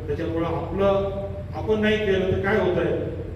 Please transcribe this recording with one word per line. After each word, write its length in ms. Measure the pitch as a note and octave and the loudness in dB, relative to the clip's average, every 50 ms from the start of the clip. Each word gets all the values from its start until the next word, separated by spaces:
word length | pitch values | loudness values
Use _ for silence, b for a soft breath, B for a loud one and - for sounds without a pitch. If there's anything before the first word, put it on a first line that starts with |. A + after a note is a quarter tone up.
| - | -6
त्याच्यामुळं 400 | - D3 D3 E3 E3 E3 E3 E3+ | -4 -4 -4 -2 -2 -2 -2 -2
आपलं, 640 | E3 E3 D#3+ E3 - F#3 F#3+ G3 G3 G3 G3 G3 G3 G3 - - - - - - - - | -2 -2 -2 -4 -4 -2 2 2 4 4 2 0 0 -2 -4 -6 -6 -8 -8 -8 -8 -8
आपण 260 | - - A3 G#3+ G#3+ | -4 0 0 2 4
नाही 180 | G#3 G#3+ G#3+ G#3 | 4 4 2 2
केलं 340 | G#3+ G3 F#3+ F3+ F#3 F#3+ F3+ | 2 2 2 2 2 2 0
तर 80 | - | 0
काय 160 | F#3+ G3+ G#3+ | 2 2 2
होतंय, 500 | G#3 F3+ F3+ F3 E3+ - - - - - - - - - - - | 2 2 2 2 2 2 0 0 -2 -2 -4 -6 -6 -8 -8 -10